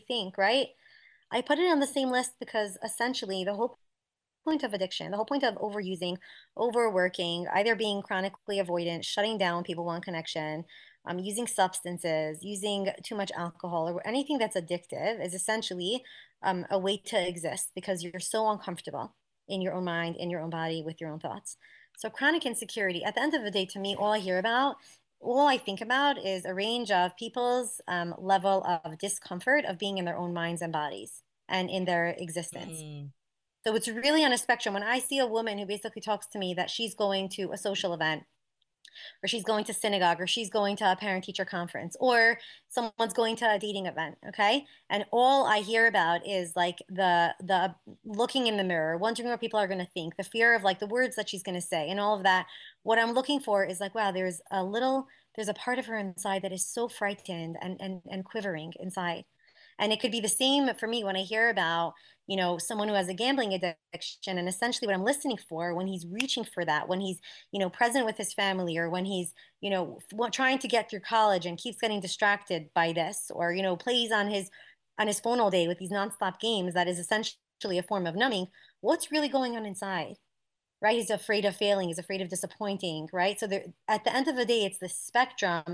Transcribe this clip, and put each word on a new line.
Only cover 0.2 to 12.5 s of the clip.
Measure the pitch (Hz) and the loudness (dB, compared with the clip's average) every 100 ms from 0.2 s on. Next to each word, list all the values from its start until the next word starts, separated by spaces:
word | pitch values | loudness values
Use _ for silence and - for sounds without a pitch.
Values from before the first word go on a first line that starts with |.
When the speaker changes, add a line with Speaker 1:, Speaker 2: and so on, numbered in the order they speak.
| 190 190 | -4 2
Speaker 1:
right? | 196 254 - - _ - - _ _ | 4 4 0 -6 _ -20 -20 _ _
I | 233 | -4
put | 240 294 | 2 2
it | 359 | 4
on | 311 | 4
the | 277 | 2
same | - 262 | 0 0
list | 254 247 - | 0 -2 -6
because | 240 226 208 185 | -6 -2 -2 -4
essentially | 220 - 240 262 202 190 | -8 -2 -2 -2 -4 -2
the | 185 | -2
whole | 202 240 - _ _ _ _ _ _ | 0 -2 -2 _ _ _ _ _ _
point | - 311 | 0 0
of | 240 | 0
addiction, | 202 185 - 160 | -2 -2 -4 -4
the | 202 | -4
whole | 220 | 0
point | 277 | 2
of | 254 202 | 2 0
overusing, | 214 208 185 185 180 185 - - _ - | -4 -4 -4 -4 -4 -4 -8 -20 _ -2
overworking, | 240 233 233 185 180 - 175 170 175 | 0 2 4 4 2 0 -2 -2 0
either | 185 214 220 | 2 2 2
being | 220 202 | 0 -2
chronically | 196 190 190 190 - 202 | -2 -2 -2 -6 -4 -2
avoidant, | 180 175 170 170 | 0 0 -2 -4
shutting | 165 - 208 220 | -4 -2 0 2
down | 185 175 | 0 0
people | 175 170 170 | -2 -4 -4
want | 170 | -4
connection, | 185 165 165 165 156 156 170 - - _ - | -4 -6 -6 -4 -4 -6 -8 -16 -20 _ -8
um, | 180 | -6
using | 190 208 240 | -4 -4 -2
substances, | - 185 185 180 175 175 156 156 156 | 2 0 0 -6 -4 -2 -2 -2 -6
using | 180 | -8